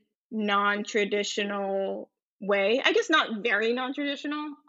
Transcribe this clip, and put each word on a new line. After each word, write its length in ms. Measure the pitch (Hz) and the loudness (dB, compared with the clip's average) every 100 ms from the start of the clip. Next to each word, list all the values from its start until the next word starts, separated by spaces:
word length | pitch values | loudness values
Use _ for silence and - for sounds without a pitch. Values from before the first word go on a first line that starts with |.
| _ _ _ | _ _ _
non-traditional 1800 | 220 208 202 202 202 - 226 202 208 202 - 202 202 196 196 196 196 - _ _ _ | -4 0 2 2 0 0 0 2 0 -2 -4 -2 -2 -2 -2 -2 -4 -10 _ _ _
way. 420 | 196 202 196 254 | 0 2 4 2
I 80 | 330 | 2
guess 160 | 403 427 | 2 4
not 360 | 311 233 220 | 2 2 -2
very 280 | 226 202 226 | 0 2 2
non-traditional, 840 | 247 254 294 285 285 294 302 302 285 | 0 -2 -4 -4 -4 -6 -6 -8 -12